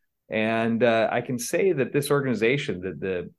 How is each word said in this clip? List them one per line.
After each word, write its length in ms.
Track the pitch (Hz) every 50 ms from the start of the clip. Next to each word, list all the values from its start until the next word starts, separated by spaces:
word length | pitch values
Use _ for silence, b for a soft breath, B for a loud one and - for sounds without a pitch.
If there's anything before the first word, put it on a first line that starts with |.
| _ _ _ _ _ -
And, 540 | - 110 110 110 113 113 113 113 113 113 123
uh, 260 | 120 113 113 110 -
I 120 | - 117 120
can 160 | - 131 117
say 340 | - - - 170 196 196 175
that 200 | 143 127 - -
this 180 | 147 143 -
organization, 720 | 147 143 135 131 123 104 110 113 135 143 143 - 98 90 90
that 180 | 95 87 71
the, 300 | 95 95 92 90 87 87 -